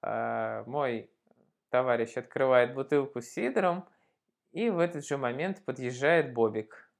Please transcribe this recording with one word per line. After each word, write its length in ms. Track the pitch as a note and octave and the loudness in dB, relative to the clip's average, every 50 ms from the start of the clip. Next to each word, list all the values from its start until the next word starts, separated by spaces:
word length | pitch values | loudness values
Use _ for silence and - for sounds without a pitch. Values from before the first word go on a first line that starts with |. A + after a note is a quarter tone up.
Э, 600 | - G2 G#2+ A2+ A2+ A#2 A2+ A2+ A2+ A2+ A2 A2 A2+ | -6 -6 -4 -4 -4 -4 -4 -4 -4 -4 -6 -8 -10
мой 440 | A2+ B2+ D3 D3 C3 A#2+ A2+ - - _ _ _ _ _ _ _ _ _ _ _ _ | -8 -4 -4 -2 -2 -2 -4 -8 -12 _ _ _ _ _ _ _ _ _ _ _ _
товарищ 480 | - B2 B2+ B2+ A#2+ A#2 A2+ A2+ - | 0 0 2 2 2 2 0 -2 -4
открывает 560 | - B2 - - C3+ C3+ C3 C3 B2 A#2+ A#2+ C3 | -8 -8 -6 -2 0 2 6 6 6 6 4 0
бутылку 480 | C3+ C3+ C3+ - C#3+ C#3 C#3 - B2 | -6 -4 0 2 0 0 0 -6 -10
с 40 | A#2+ | -12
сидром, 640 | - - - G#3 A#3 C4+ A#3 G3 F3+ F3 F3+ F#3+ - _ _ _ _ _ _ _ _ _ _ _ _ | -10 -6 -4 -4 0 0 2 2 2 0 -2 -6 -12 _ _ _ _ _ _ _ _ _ _ _ _
и 180 | _ - A3+ A#3+ | _ -2 -2 0
в 100 | G#3 E3+ | 2 2
этот 260 | E3+ E3+ E3+ D#3 C#3+ | 0 0 0 -6 -6
же 120 | - C#3+ | -4 -4
момент 460 | C#3 C3+ B2 A#2+ C3 D#3 F#3+ G3 F#3+ _ | -2 -2 -2 -2 -2 -4 -4 -4 -6 _
подъезжает 720 | - B2+ B2+ C3 B2 B2 B2 C3+ D3 E3+ E3+ D3+ C3+ B2+ | -8 -8 -4 -4 -6 -4 0 2 4 4 4 4 2 2
Бобик. 580 | A#2+ A2+ A2 G#2+ A2 G#2+ - - - - _ _ | 2 2 2 2 -2 -6 -8 -12 -20 -20 _ _